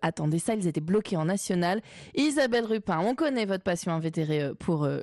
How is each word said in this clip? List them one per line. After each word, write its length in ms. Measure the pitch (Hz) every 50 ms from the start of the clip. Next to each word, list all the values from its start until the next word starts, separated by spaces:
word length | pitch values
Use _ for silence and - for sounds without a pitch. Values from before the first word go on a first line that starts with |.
attendaient 360 | - 165 - - 151 151 160
ça, 160 | 170 - - 220
ils 140 | 214 180
étaient 140 | 170 143 156
bloqués 340 | 156 165 196 208 - - 196
en 80 | 160 156
National. 580 | 170 202 196 - - 190 175 175 175 196 220 - - - - - - -
Isabelle 520 | 269 285 302 277 302 269 240 240 240 233
Rupin, 340 | 214 220 220 - 202 165 160
on 160 | 180 233 262
connaît 300 | - 320 294 262 240 214
votre 180 | 190 190 185 -
passion 300 | 185 175 170 - 180 165
invétérée, 500 | 160 160 160 160 170 156 151 151 147 143
euh, 100 | 135 -
pour, 300 | - - 190 165 147 147
euh, 160 | 139 143 139